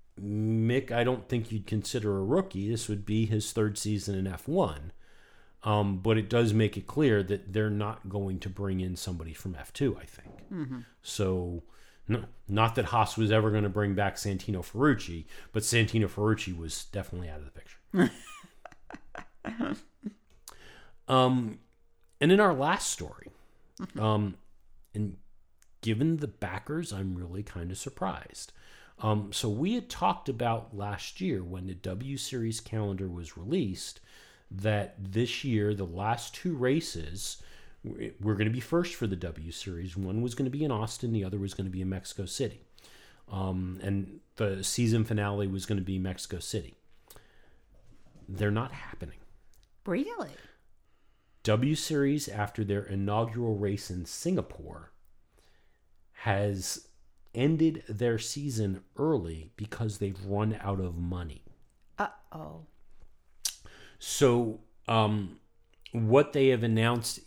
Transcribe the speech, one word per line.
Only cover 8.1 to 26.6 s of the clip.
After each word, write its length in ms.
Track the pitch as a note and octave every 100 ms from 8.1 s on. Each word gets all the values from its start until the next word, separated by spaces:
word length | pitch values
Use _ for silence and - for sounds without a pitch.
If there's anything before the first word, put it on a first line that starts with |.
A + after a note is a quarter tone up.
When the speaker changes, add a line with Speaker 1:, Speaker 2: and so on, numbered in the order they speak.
| G2+ G2 F#2+
Speaker 1:
to 80 | F#2+
bring 320 | F#2 G2+ F#2
in 140 | F#2 F2
somebody 380 | - F2 D#2+
from 220 | D#2 F#2+ F2
F 180 | -
two, 240 | - C#3 -
I 80 | -
think. 420 | - - - -
Speaker 2:
Mm-hmm. 260 | F3+ C3+ B2+ A#2 _
Speaker 1:
So, 640 | - - F#2+ F#2 F2 E2+ - - - - -
no, 180 | G#2+ - - -
not 280 | G#2 A2+ A#2+
that 100 | F#2+
Haas 320 | A#2 G#2 -
was 140 | G#2+
ever 180 | A2 G#2+
gonna 180 | G#2 G#2
bring 280 | G2+ G2+ G2
back 200 | G2+ -
Santino 460 | G2+ F#2+ - F#2
Ferrucci, 640 | - - D3 A2 - E2 - - -
but 120 | A2
Santino 440 | - A#2 A2 A2+ G2
Ferrucci 480 | - G#2+ A2 - E2+
was 300 | E2 - -
definitely 380 | G2 F#2 F2+ E2+
out 100 | D#2
of 60 | D2
the 60 |
picture. 280 | - - - - F#3+ D3+ - - C6+ - - - - - - - - - -
<laughs> 380 | - A3+ - - - _ G#3 - _ - - - - - - - -
Um, 520 | C3 B2+ B2+ A2+ - - _ _ _ - -
and 120 | D3+
in 80 | G3
our 140 | G3+
last 360 | C3+ D3 G3 -
story, 400 | - D2+ - - - - _ - -
Speaker 2:
Mm-hmm. 200 | F#2 -
Speaker 1:
um, 380 | G#2+ G#2+ G#2 - - - - - -
and 240 | G#2+ G#2 F2+ - - - _ - -
given 360 | A2+ A2 D#3+ D#3+
the 100 | C#3
backers, 640 | - F#3+ F#2+